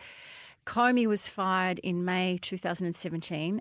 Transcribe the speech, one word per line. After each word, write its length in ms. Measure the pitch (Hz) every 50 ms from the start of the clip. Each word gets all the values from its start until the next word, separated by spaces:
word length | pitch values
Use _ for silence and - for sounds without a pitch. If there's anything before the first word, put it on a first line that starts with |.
| - - - - - - - - - - - _ _
Comey 420 | - - 233 240 247 247 247 233
was 200 | 214 208 202 -
fired 520 | - - 208 190 190 185 185 185 185 180 -
in 260 | - 185 175 175 180
May 320 | 180 180 185 185 185 180
two 200 | 180 - - 190
thousand 280 | 180 - 175 175 170 185
and 80 | 170 170
seventeen, 640 | - - 170 165 165 - - 170 151 156 170 202 220